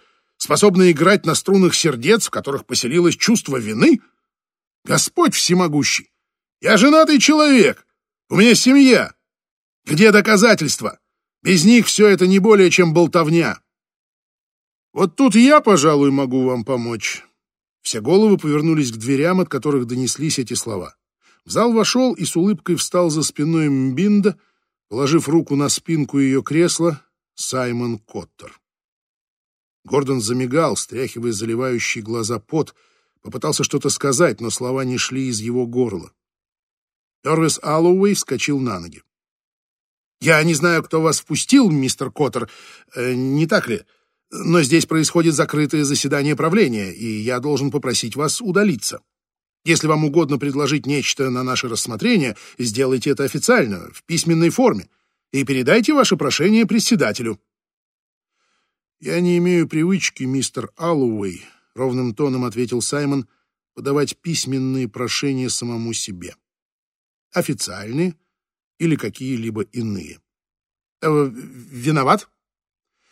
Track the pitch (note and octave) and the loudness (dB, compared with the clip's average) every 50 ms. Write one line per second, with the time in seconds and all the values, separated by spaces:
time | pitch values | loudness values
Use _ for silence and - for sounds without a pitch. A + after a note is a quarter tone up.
0 | _ _ _ _ _ _ _ - - - D3 D3+ - G#3 F3+ F3+ F#3 F3+ E3+ C#3 | _ _ _ _ _ _ _ -10 -4 -2 0 4 4 4 6 6 6 4 4 4
1 | D#3 F#3 G#3 G3 - F3+ D3+ - - - G3 G3 F#3 E3+ - - - E3 C3+ A#2 | 4 2 2 2 2 -2 -4 -2 0 2 2 4 4 4 2 0 0 -2 -2 -2
2 | A#2 D#3+ A3 A#3 - - - G#2+ - - C#3 C3 - - B2+ - - A#2+ C#3 F3 | 0 2 2 2 0 -2 -6 -8 -6 -6 -6 -8 -8 -6 -6 -4 -4 -2 0 2
3 | F3 E3+ - - - - A#3 - - - C3+ B2+ A2+ G#2+ A2 A2+ D#3 D4 D#4 - | 2 2 0 0 0 0 0 0 -2 -4 -6 -6 -6 -6 -2 2 4 4 4 2
4 | - _ _ _ _ _ _ _ _ _ _ _ _ _ _ _ _ - D3 D#3 | 0 _ _ _ _ _ _ _ _ _ _ _ _ _ _ _ _ -4 -2 -2
5 | - - - - F4 D4 - - - - F3 F3+ F3+ E3+ D3 D3+ C3 - - - | -2 -2 -2 0 0 0 0 0 0 0 2 2 2 0 0 -2 -2 -2 -4 -4
6 | - _ _ _ _ _ _ _ _ _ _ _ - - A3 G3+ G#3 C#4+ D4+ D#4 | -6 _ _ _ _ _ _ _ _ _ _ _ 0 2 4 4 6 6 6 6
7 | D#4+ D#4 D4+ C4 - - D4+ D4+ D4+ D4 C#4 B3+ F#3 C3+ G2+ - _ _ _ _ | 6 6 4 4 4 4 4 4 4 4 6 6 4 4 2 -2 _ _ _ _
8 | _ _ _ _ _ - - E3 G#3 B3 A3 - - B3+ C4 C#4 C#4 C4 A#3+ E3 | _ _ _ _ _ -2 2 4 6 6 6 4 4 4 6 6 6 6 6 2
9 | A2+ - - _ _ _ _ _ _ _ _ _ _ _ _ _ _ - D3 D3+ | -2 -6 -10 _ _ _ _ _ _ _ _ _ _ _ _ _ _ -4 2 4
10 | G#3+ A3 G3 G#3 - A3 A3 G3 G3 A#3 G#3 - D#3+ C#3 - - A2 G#2 - - | 4 6 6 4 4 4 4 4 4 4 4 2 0 -4 -6 -6 -8 -10 -10 -12
11 | _ _ _ _ _ _ _ _ - - F#3+ F3 D3 G#3 A#3+ A#3+ F#3+ - - - | _ _ _ _ _ _ _ _ -2 0 2 4 6 6 6 6 4 2 2 4
12 | G#3 G#3 G3 E3 F3+ F3+ F#3+ G3 F#3 A3+ G#3+ G3+ F#3+ F3 - - F3+ E3 D#3 E3+ | 4 4 6 4 4 4 4 4 6 6 6 6 6 6 4 4 4 4 4 4
13 | F3 E3 - F3+ E3 D3+ D#3+ E3+ D#3+ A#2 F2+ - _ _ _ _ _ _ _ _ | 2 2 2 0 0 2 2 2 0 0 -4 -8 _ _ _ _ _ _ _ _
14 | _ _ _ _ _ _ _ _ _ _ _ _ _ _ _ _ _ _ - - | _ _ _ _ _ _ _ _ _ _ _ _ _ _ _ _ _ _ -4 -2
15 | F#3+ F#3 - - C#4 C4 F3+ A3 A#3 C4+ D4+ D4+ C#4+ A3+ G3+ E3 C3+ D#3+ D3+ C#3+ | -2 0 2 2 2 4 6 6 8 8 8 6 6 6 4 4 4 4 4 4
16 | C#3+ C#3 C3+ C#3 C#3 B2+ B2+ C3 B2+ B2+ B2+ B2 G#2+ G#2 C3 B2 A#2 A#2 A#2 A2 | 4 2 2 2 0 0 0 0 0 0 -2 -2 -4 -4 -4 -4 -4 -4 -6 -6
17 | F#2+ - - - - _ _ _ _ _ _ _ _ _ _ _ - - - A2+ | -8 -8 -10 -12 -14 _ _ _ _ _ _ _ _ _ _ _ -10 -8 -8 -6
18 | G#2 C3 E3+ G3 A3 G#3+ G3 E3+ - D#3 D3 D3+ D3+ E3 D#3+ D#3 C#3+ A#2+ A2+ A2+ | 0 2 4 4 6 4 4 2 2 0 -2 0 2 2 2 2 0 -2 -4 -6
19 | A2 B2 C#3 C3 D3 E3+ F#3 F#3 F3+ - - C3+ - D3+ C#3+ C3+ B2 A#2 B2 B2 | -4 -2 0 0 0 2 2 0 0 -2 -4 -4 -2 0 0 0 -2 -2 -4 -4
20 | C3 A#2+ - - C#3+ D#3+ - - B2 G#2+ B2 - - A#2 G#2+ F#2 E2+ D#2+ - _ | -4 -4 -4 -4 -4 -4 -4 -4 -4 -6 -6 -8 -8 -8 -8 -8 -10 -12 -16 _
21 | _ _ _ _ _ _ _ _ _ - F#2+ D3 G#3+ A#3+ A3+ A3+ G#3 - - B3 | _ _ _ _ _ _ _ _ _ -6 -2 0 0 2 2 2 0 2 2 2
22 | C4 B3+ - - F3+ - - E3+ E3+ G3+ G#3+ D#3 - - E3+ D3+ - - - F3+ | 0 0 0 -2 -6 -4 -2 0 0 0 0 -2 -2 -4 -4 -4 -4 -2 0 0
23 | F3+ E3+ D3+ D#3+ D3 - - - D3 D#3 E3 E3 D#3 D3 C#3 C3+ C3 C3+ B2+ C3+ | 0 0 0 -2 -4 -4 -4 -4 -2 0 0 0 0 0 0 0 0 -2 -2 0
24 | F#3 G#3 G#3 G3+ F#3 G#3+ F3 - _ _ _ _ _ _ _ _ _ _ G#2 A#2 | 0 2 2 2 2 2 -2 -4 _ _ _ _ _ _ _ _ _ _ -6 -4
25 | C#3+ C3 D#3 E3 - - D3+ E3+ D3+ - C#3+ C#3 C#3+ C3+ - - - - E3 D#3 | 0 2 2 2 2 2 2 0 0 0 0 -2 0 0 -2 -4 -4 -4 -2 -2
26 | C#3+ A2 - C#3 C#3 C3+ C3 C3+ A#2 - C#3+ D#3+ E3+ E3 - - E3 E3+ D#3 C#3 | -2 -2 0 0 0 2 0 0 -2 -2 0 0 0 0 0 0 -2 -2 -2 -4
27 | - _ _ _ _ _ _ - - - - C3 B2+ B2 A#2+ A#2+ A#2+ A#2+ A#2 G#2+ | -8 _ _ _ _ _ _ -12 -10 -6 -6 -4 -4 -4 -4 -4 -4 -4 -6 -8
28 | - _ - G#2+ E2+ - _ _ - - - _ _ _ _ _ _ _ _ _ | -10 _ -14 -14 -14 -14 _ _ -20 -20 -20 _ _ _ _ _ _ _ _ _
29 | _ _ _ _ _ _ _ _ _ _ _ _ _ _ _ _ _ G#2+ B2 C#3+ | _ _ _ _ _ _ _ _ _ _ _ _ _ _ _ _ _ -4 -2 -2
30 | C#3 C3 C#3 B2+ A2 G#2 B2 B2+ C3 B2 B2 D#3 E3 D3 A2+ - - - - A2+ | 0 0 -2 -2 -2 -4 -4 -4 -4 -2 -2 0 0 0 -2 -4 -8 -8 -8 -8
31 | C3+ G#2+ - B2 A#2 A#2+ A2+ G2 A2+ A2+ A2+ A#2 C3 C3 B2 A#2 - - - B2 | -8 -8 -8 -6 -6 -6 -6 -4 -6 -6 -4 -4 -4 -4 -4 -4 -4 -6 -6 -8
32 | G#2+ A2 A2+ A#2 A2+ G2+ A#2+ A2 - _ - D#3+ C#3 - - _ _ _ _ _ | -8 -8 -6 -6 -6 -6 -6 -8 -8 _ -4 -4 -4 -4 -8 _ _ _ _ _
33 | _ _ _ _ - G#2+ A2+ B2+ - D#3 D3 - C#3+ - - C#3+ - C#3+ - - | _ _ _ _ -18 -16 -12 -8 -6 -4 -2 -2 -2 -2 -2 -2 -2 -4 -4 -2
34 | - C#3 C3+ D3+ F3+ D#3 A2+ - A#2+ A2+ G2+ - B2+ B2 B2+ C3+ C3+ B2+ B2+ A#2 | -2 -2 0 2 2 2 0 -2 -6 -8 -6 -6 -6 -6 -4 -4 -4 -4 -4 -4
35 | - - C3 C3+ C3+ C3 A#2+ G#2+ G#2+ A#2 A#2+ B2+ B2 A#2 A#2+ B2 B2+ A#2 G2 F2 | -6 -6 -6 -6 -6 -6 -6 -6 -6 -4 -4 -4 -4 -2 -2 -2 -2 -2 -2 -6
36 | D#2+ - _ _ _ _ _ _ _ _ _ _ _ _ _ _ _ _ _ _ | -10 -14 _ _ _ _ _ _ _ _ _ _ _ _ _ _ _ _ _ _
37 | _ _ _ _ - C#3 D#3 E3 D#3+ D#3 - - - D#3 D3+ D#3+ E3 F3 F3+ F#3+ | _ _ _ _ -4 -2 0 0 0 0 -2 -4 -4 -2 0 2 4 4 4 4
38 | G3 G3+ G3 - - - C#3 A#2+ - - D3 C#3 C3 A#2+ G#2 F2 E2 E2+ - - | 4 2 2 0 -4 -4 -6 -4 -4 -2 -2 -2 -2 -4 -6 -6 -10 -14 -18 -20
39 | _ _ _ _ _ _ _ _ _ _ _ _ _ _ _ _ _ _ _ _ | _ _ _ _ _ _ _ _ _ _ _ _ _ _ _ _ _ _ _ _
40 | _ _ _ _ - D3+ E3 D3+ D#3 E3+ E3 C#3+ D#3 F3 E3+ E3 - - - D#3+ | _ _ _ _ 0 2 2 4 4 2 0 2 2 0 0 0 -2 -2 -2 0
41 | D#3+ D#3+ C#3+ - - - D#3 C3 - - - C#4+ C4 G3+ D#3 C#3+ C3 B2+ - - | 0 0 0 -2 -4 -6 -6 -6 0 2 4 4 4 4 2 0 0 -2 -4 -6
42 | C#3 B2 - - D3+ B2+ - B2+ A2+ - - - - - - - _ _ - B2+ | -8 -8 -4 -2 -2 -2 -2 -4 -8 -10 -12 -18 -20 -20 -20 -20 _ _ -10 -6
43 | A#2+ B2+ B2+ B2 C3 C3 C3+ D3 D#3+ D#3 - F#3+ - - A2+ - - _ _ _ | -4 -4 -4 -2 -2 -2 -2 -2 0 0 0 -2 -2 -2 -6 -8 -8 _ _ _
44 | _ _ _ _ _ _ - - - - E3 F3 D3+ A#2+ D3+ E3 - - E3 D#3+ | _ _ _ _ _ _ -14 -6 -2 2 2 2 2 4 2 2 2 0 0 0
45 | D#3 - - F3 E3 E3 D#3 C3+ D#3 - - D3 D3+ C#3 - D3+ D3 C#3 C#3+ A#2+ | 0 0 0 0 2 2 2 0 0 -2 -2 -2 -2 -2 -2 -2 -2 -2 -2 -2
46 | - C#3 D3 C#3+ C#3 D3 D3+ - D3 E3 E3+ A3 G#3 C3+ A#2 G#2+ G2 F#2 E2+ - | -2 -2 -2 -2 -2 -2 -2 -2 0 0 2 2 2 0 0 -4 -6 -8 -10 -10
47 | A2 A#2 G#2+ G#2+ G#2+ A#2+ B2 B2 B2 D3 D3 B2+ C3+ C#3+ - C#3+ B2 C3 A#2 - | -10 -8 -8 -6 -6 -6 -6 -4 -4 -4 -2 -2 -2 -4 -4 -4 -4 -4 -4 -4
48 | - A#2 G#2 B2+ D3+ D3 - - A#3+ G#3 E3+ F#3+ G#3 G#3 D#3 G#2+ - - - - | -6 -6 -6 -6 -6 -4 -6 -6 -6 -2 0 0 0 0 0 -4 -6 -10 -10 -12
49 | _ _ _ _ _ _ _ _ _ _ _ _ - D#3 E3 C#3+ - D3+ D#3 D3+ | _ _ _ _ _ _ _ _ _ _ _ _ -2 -2 0 0 0 0 0 0
50 | D#3 D3+ C#3 E3+ E3 C3+ C#3+ C3 C#3+ C#3+ C3+ C#3 D3 C3+ D3 C#3+ G#2+ C3 D3 C#3+ | 0 -2 -2 -4 -4 -4 -4 -4 -4 -6 -4 -4 -2 -2 -2 -4 -4 -4 -4 -4
51 | B2 - - - C#3 C3 B2 B2 B2+ B2+ B2+ A2 - B2 A#2 G#2 - - A2+ G#2 | -4 -4 -6 -4 -4 -4 -4 -6 -6 -6 -6 -6 -6 -6 -8 -8 -8 -8 -8 -4
52 | - A#3 B3 G3 C#3+ B2 G#2+ - - - - - B2 A#2+ G2+ A#2 C3+ B2+ C3 B2+ | -2 0 0 0 0 -2 -6 -10 -14 -18 -12 -8 -8 -6 -4 -2 -2 0 -2 -2
53 | - D3 C#3 - C#3 C3 - D#3 - - B3 A#3 D#3+ A2+ G2 F2 D#2+ - - - | -2 -2 -2 -2 -2 -4 -4 -2 0 2 2 2 2 0 -4 -8 -10 -14 -20 -20
54 | - - E3 E3 - E3 E3 D#3+ E3 E3+ - - C4 A#3+ D#3 G2+ - - _ _ | -10 -6 -6 -4 -2 0 0 2 2 2 2 2 2 2 2 0 -4 -12 _ _
55 | _ _ _ _ _ _ - C3+ C3+ A#2+ C#3 C3 B2 B2+ F3+ A3+ A3+ D4+ D4+ C#4+ | _ _ _ _ _ _ -6 -4 -4 -2 -2 -2 0 2 2 2 2 2 2 2
56 | A#3+ - - D3+ D3+ C#3 - - D3+ G3 G#3+ A3+ A#3 F3 G3+ A#3 - - A#3+ F3+ | 2 2 0 -2 -2 -2 -2 0 2 2 4 2 2 2 0 -2 0 0 0 0
57 | C#3 A2 G2+ - A#2+ A2+ G#2+ - _ _ _ _ _ _ _ _ _ _ _ _ | 0 -2 -4 -4 -8 -10 -10 -12 _ _ _ _ _ _ _ _ _ _ _ _
58 | _ _ _ _ _ _ _ _ _ _ _ _ _ _ _ _ _ _ _ _ | _ _ _ _ _ _ _ _ _ _ _ _ _ _ _ _ _ _ _ _
59 | D#3+ D#3+ D#3+ E3+ F3+ F3 F3 F3 F3 F3+ F3+ F3 E3 - - D#3 D#3+ F3 G3 F3+ | -10 -6 -4 -2 0 2 2 2 2 2 2 2 0 0 -2 -2 0 0 0 0
60 | - - - - C3 B2+ C3 C3+ A#2+ - - C3 A2+ - _ - D#3+ E3+ E3+ D3+ | -2 -4 -6 -6 -6 -4 -4 -4 -4 -4 -6 -10 -10 -10 _ -8 -4 -2 0 0
61 | C3+ A#2+ A2 G#2 G2+ G2 F2 E2 G2 - _ _ _ _ _ A2+ B2+ C3 B2 B2+ | 0 0 -2 -4 -6 -8 -8 -10 -16 -20 _ _ _ _ _ -6 -4 -4 -2 -2
62 | B2+ B2 A2 - D3+ C#3+ C3 B2+ B2+ A#2+ G2+ A#2 B2 A2+ B2 A#2+ A2 - - D3 | -4 -4 -4 -4 -4 -2 -2 -2 -4 -4 -4 -4 -6 -4 -4 -4 -4 -4 -4 -4
63 | D3 C#3 C#3+ C#3 A#2+ - _ _ _ _ _ _ _ _ _ - - C#3 C#3 D3 | -2 -2 -2 -4 -6 -8 _ _ _ _ _ _ _ _ _ -12 -6 -4 -2 -2
64 | C#3+ A#2+ - - - E3+ E3 - - C3 C3+ C3+ C3 C3 C3 C3 C3 A2+ - A#2+ | -2 -2 -4 -8 -8 -6 -6 -6 -4 -4 -4 -4 -2 -2 -4 -4 -6 -6 -6 -8
65 | B2 A2+ - - - C#3+ C3+ C3 B2+ A#2+ - - B2 A#2+ A#2 A#2 A2+ A2+ A2+ A2 | -8 -6 -6 -4 -4 -4 -4 -4 -4 -6 -6 -6 -6 -6 -6 -6 -6 -8 -8 -8
66 | - - G2+ F2 F2 F2 - _ _ _ _ _ _ _ _ _ _ _ _ _ | -8 -10 -12 -14 -16 -18 -20 _ _ _ _ _ _ _ _ _ _ _ _ _
67 | _ _ _ _ _ _ - F3+ F3 - C#3+ G#2 - - E2+ G2 G2 G#2+ A#2+ D3 | _ _ _ _ _ _ -6 -4 -4 -4 -6 -6 -8 -10 -10 -12 -12 -8 -4 -4
68 | F3 F#3 D#3+ _ _ _ _ _ _ _ _ _ _ _ _ - E3 E3 D#3 C3 | -4 -4 -4 _ _ _ _ _ _ _ _ _ _ _ _ -4 -2 -2 -2 -2
69 | - A2 - - C3 C3 C3+ A#2 A2+ A2+ G#2+ A2 G#2+ - - A#2+ A#2 A2+ G2+ F#2 | -4 -8 -10 -10 -8 -8 -6 -6 -6 -6 -8 -8 -8 -8 -8 -8 -6 -6 -6 -8
70 | D#2+ D2 - - _ _ _ _ _ _ _ _ _ _ _ _ _ _ _ _ | -10 -12 -18 -20 _ _ _ _ _ _ _ _ _ _ _ _ _ _ _ _
71 | - D#3+ D#3 D3 D3 C3+ A2 A#2+ C3+ - - B2+ A#2+ - C3+ B2 A#2+ C#3+ D#3 D3 | -2 0 0 0 0 -2 -4 -10 -16 -18 -20 -20 -20 -18 -14 -6 -4 -2 0 2
72 | C3+ C3 F#3 G#3 - - _ _ _ _ _ _ _ _ _ _ _ _ _ _ | 2 2 2 2 0 -6 _ _ _ _ _ _ _ _ _ _ _ _ _ _
73 | _ _ | _ _